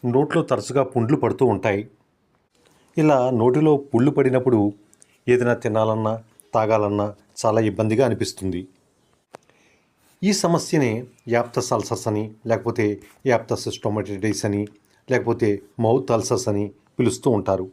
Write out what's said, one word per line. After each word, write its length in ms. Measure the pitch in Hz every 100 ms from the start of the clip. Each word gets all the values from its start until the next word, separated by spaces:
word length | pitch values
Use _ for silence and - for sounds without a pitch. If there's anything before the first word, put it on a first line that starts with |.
| 123
నోట్లో 280 | 123 147 175 156
తరచుగా 340 | 123 - 127 131
పుండ్లు 240 | 123 113 143
పడుతూ 200 | 117 - 127
ఉంటాయి. 300 | 101 110 101 107 _ _ _ _ _ _ _ _ _ _ -
ఇలా 200 | 156 139 127 127
నోటిలో 320 | 117 131 156 143 143
పుళ్ళు 200 | 117 139 139
పడినప్పుడు 420 | 135 127 123 117 101 101 _ _ _ _ -
ఏదైనా 220 | 123 120 117
తినాలన్నా, 500 | 117 107 110 110 110 113 - _ _ 113
తాగాలన్నా 520 | 107 110 104 101 104 - _ -
చాలా 180 | 113 110 107
ఇబ్బందిగా 340 | 92 110 110 131
అనిపిస్తుంది. 540 | 110 - - 95 90 92 _ _ _ _ _ _ - _ _ _ _ _ _ _ _
ఈ 100 | 185 196
సమస్యనే 480 | 175 165 - 165 127 110 127 _ -
యాప్తస్ 360 | 120 117 - 117 117
అల్సర్స్ 320 | 101 117 -
అని, 120 | 104 107 110 113
లేకపోతే 360 | 110 117 117 107 101 - _ 135
యాప్తస్ 340 | 117 - 113 - -
స్టొమాటిటిస్ 680 | 110 107 95 101 107 101 110
అని, 160 | 101 104 _ _ _ -
లేకపోతే 380 | 123 104 113 113 101 - - 113
మౌత్ 260 | 113 92 117
అల్సర్స్ 320 | - 107 110
అని 140 | 104 104 - _ -
పిలుస్తూ 320 | 120 - - 110
ఉంటారు. 300 | 95 95 92